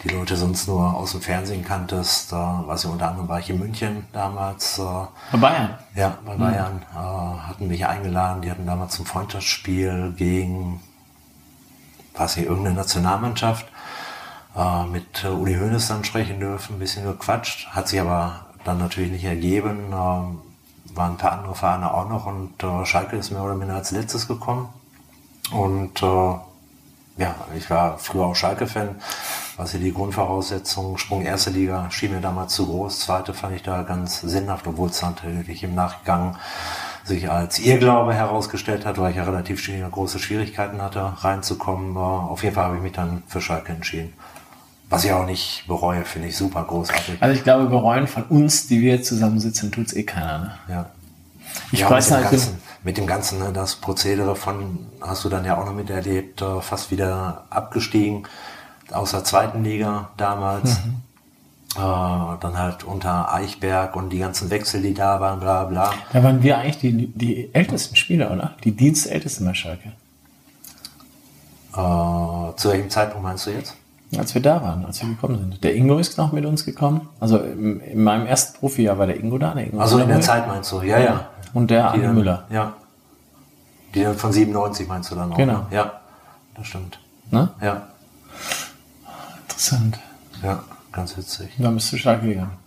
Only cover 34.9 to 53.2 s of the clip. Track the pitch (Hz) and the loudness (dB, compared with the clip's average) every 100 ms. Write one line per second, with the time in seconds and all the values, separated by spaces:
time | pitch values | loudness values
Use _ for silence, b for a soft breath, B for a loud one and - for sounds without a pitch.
34.9 | - 87 85 87 87 85 85 95 90 90 | -2 -4 -4 -6 -6 -6 -8 -4 -2 -2
35.9 | - - 87 90 90 B B B B B | -4 -2 0 0 -4 B B B B B
36.9 | B - 92 87 82 85 - 113 127 123 | B -4 -2 0 0 0 2 4 6 8
37.9 | 120 113 113 107 107 98 98 - 104 107 | 6 4 2 2 0 -2 -6 -4 -4 -2
38.9 | 98 92 90 90 92 87 98 - 98 92 | 0 0 0 -2 -2 -2 -4 -4 -6 -6
39.9 | 90 95 98 - 107 104 - 101 104 98 | -4 -4 -4 -4 -2 -2 -4 -4 -4 -6
40.9 | 98 95 92 98 98 98 92 - 92 95 | -4 -4 -2 0 0 -2 -4 -2 -2 -2
41.9 | 92 92 92 87 85 104 95 90 90 95 | -2 -2 -2 -2 -2 -2 0 0 0 -4
42.9 | 92 87 87 - 95 85 82 - 85 - | -4 -4 -4 -6 -6 -4 -4 -4 -8 -6
43.9 | 82 82 - B B B B B B - | -6 -8 -12 B B B B B B -2
44.9 | 87 92 92 90 90 - - - 85 87 | 0 2 2 0 -2 -4 -8 -4 0 2
45.9 | 87 85 - 82 78 98 87 82 85 85 | 0 -2 -6 -6 -2 -2 -2 -2 -2 0
46.9 | 80 - 90 123 135 - 131 131 123 110 | -2 -2 2 4 4 6 6 6 4 4
47.9 | 123 139 - 117 147 147 147 - 117 123 | 4 2 -2 4 6 6 4 4 6 6
48.9 | 123 123 113 110 110 110 110 104 107 113 | 6 2 2 4 4 2 -2 -4 -4 -4
49.9 | - 101 - 82 78 92 107 - 87 85 | -4 -4 -4 -4 -4 -6 -10 -8 -6 -6
50.9 | - - - - - B B B 127 101 | -12 -20 -20 -20 -20 B B B 2 6
51.9 | 127 127 139 120 131 120 90 B B 90 | 6 8 6 6 4 2 -4 B B -4
52.9 | 92 95 95 | -2 0 0